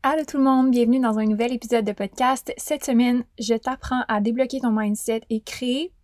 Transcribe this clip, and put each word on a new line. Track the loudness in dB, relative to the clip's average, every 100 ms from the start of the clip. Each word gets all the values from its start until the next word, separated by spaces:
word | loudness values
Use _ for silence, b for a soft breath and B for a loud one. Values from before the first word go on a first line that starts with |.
| 0
Allô | -2
tout | -2 2
le |
monde, | 4 4 4
bienvenue | 4 4 4
dans | 2 2
un | 0
nouvel | 0 0
épisode | -2 0 0
de | 0
podcast. | -4 -8 -2 0 0 -4 -12
Cette | -6 -4 0
semaine, | 2 4 2 -4 -10
je | -2 -2
t'apprends | -2 -8 -4 -4 -2
à | 0
débloquer | 0 0 -2 -2
ton | 0
mindset | 0 0 -2 -2 -4 -4
et | -6
créer | -6 -8 -4 -4 -4 _